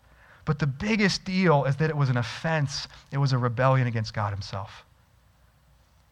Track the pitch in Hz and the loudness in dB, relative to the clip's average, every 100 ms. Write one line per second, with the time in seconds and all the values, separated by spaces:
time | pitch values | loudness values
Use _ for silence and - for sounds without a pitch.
0 | _ - - - - 151 151 127 208 220 | _ -20 -20 -12 -6 -2 -2 -2 -2 2
1 | 196 - - 185 180 147 135 139 160 147 | 2 0 -2 2 4 4 4 0 0 0
2 | 135 123 117 - 160 160 139 - - - | 2 0 -2 -4 -2 0 -2 -4 -10 -16
3 | - 139 139 127 123 113 131 131 123 113 | -8 -2 0 2 0 2 4 4 2 -2
4 | 107 - 104 98 98 98 98 - - _ | -4 -4 -4 -6 -8 -10 -12 -16 -20 _
5 | _ _ _ _ _ _ _ _ _ _ | _ _ _ _ _ _ _ _ _ _
6 | _ | _